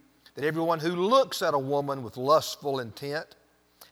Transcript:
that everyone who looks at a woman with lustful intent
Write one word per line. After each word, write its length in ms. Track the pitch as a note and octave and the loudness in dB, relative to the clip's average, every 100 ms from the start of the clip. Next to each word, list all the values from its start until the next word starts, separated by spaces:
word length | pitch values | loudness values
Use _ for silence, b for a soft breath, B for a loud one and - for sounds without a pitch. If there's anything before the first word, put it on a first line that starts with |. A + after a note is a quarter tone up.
| _ b b | _ b b
that 100 | - | -4
everyone 360 | D3 D#3+ E3 D#3+ | -2 0 0 0
who 140 | D#3+ | 0
looks 460 | F3 F#3+ C4+ C4 - | 0 4 4 4 0
at 140 | F3 | 0
a 40 | C#3+ | 0
woman 440 | C3+ C#3+ C#3+ C3+ | 0 -2 -2 -4
with 140 | A2+ B2 | -8 -4
lustful 640 | C3 D#3 - - C#3+ C3 | 4 4 2 -6 -4 -4
intent 560 | A#2 - C#3+ D3 A3+ - _ b b b b | -6 -10 -8 -8 -10 -16 _ b b b b